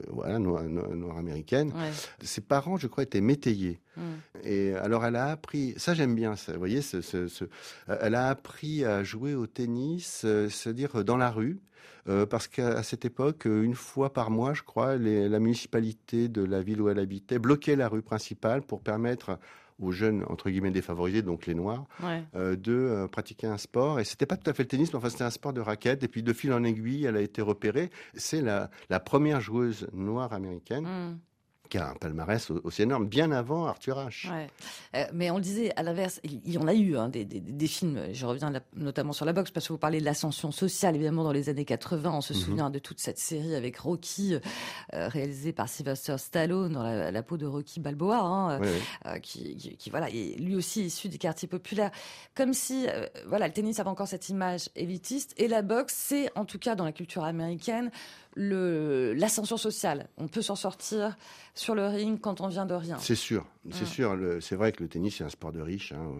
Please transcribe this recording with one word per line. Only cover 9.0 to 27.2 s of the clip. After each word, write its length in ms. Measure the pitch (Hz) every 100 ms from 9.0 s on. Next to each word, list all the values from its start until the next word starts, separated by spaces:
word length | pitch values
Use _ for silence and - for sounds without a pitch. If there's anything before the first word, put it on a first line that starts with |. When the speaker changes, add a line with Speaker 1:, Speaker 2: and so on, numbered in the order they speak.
Speaker 1:
jouer 300 | 98 110 139
au 120 | 139 107
tennis, 760 | - 120 120 139 175 170 -
euh, 240 | 110 107 104
c'est-à-dire, 480 | - 117 117 143 113
euh, 80 |
dans 120 | 98 123
la 140 | 123
rue, 300 | 110 117 190 - - - - -
euh, 180 | 98 104
parce 220 | 113 -
qu'à, 200 | - 120
à 140 | 117
cette 220 | 110 120
époque, 420 | 123 - 139 156 113
euh, 160 | 107
une 120 | 113
fois 380 | 123 - 135 135
par 180 | 135 110
mois, 240 | 110 127
je 80 | 151
crois, 340 | - - 123 135
les, 320 | 110 104 101
la 100 | 107
municipalité 920 | 110 117 - 117 113 110 - 117 120
de 140 | 110
la 200 | 95 98
ville 180 | 95 107
où 80 | 104
elle 100 | 101
habitait 400 | 95 98 - 123
bloquait 380 | 117 147 151 139
la 120 | 120
rue 140 | 110
principale 600 | - 110 - 110 110 131
pour 180 | 143 101
permettre 580 | - 107 120 123 - 92 - - - -
aux 140 | 92
jeunes, 340 | 90 110 104 85
entre 220 | 85 101
guillemets, 200 | 95 95
défavorisés, 520 | 92 90 85 90 107
donc 240 | 95 82 -
les 80 |
Noirs, 320 | 82 95 120 139 -
Speaker 2:
Ouais. 200 | 175 165 160
Speaker 1:
euh, 200 | 92 92
de, 180 | 92 104
euh, 360 | 120 131 104 95
pratiquer 380 | - - - 110
un 100 | 104
sport. 420 | - 120 139 143
Et 60 |
c'était 220 | 104 - 143
pas 100 | 190
tout 140 | -
à 20 |
fait 120 | 139
le 40 | 127
tennis, 240 | 131 165
mais 60 | 135
enfin, 100 | 117
c'était 160 | 117
un 60 | 123
sport 240 | - 147
de 60 | 127
raquette. 400 | 107 107 120 139
Et 60 | 123
puis, 140 | 117
de 100 | 117
fil 180 | 113 139
en 120 | 123
aiguille, 420 | 117 110 113 143 139
elle 100 |
a 60 | 104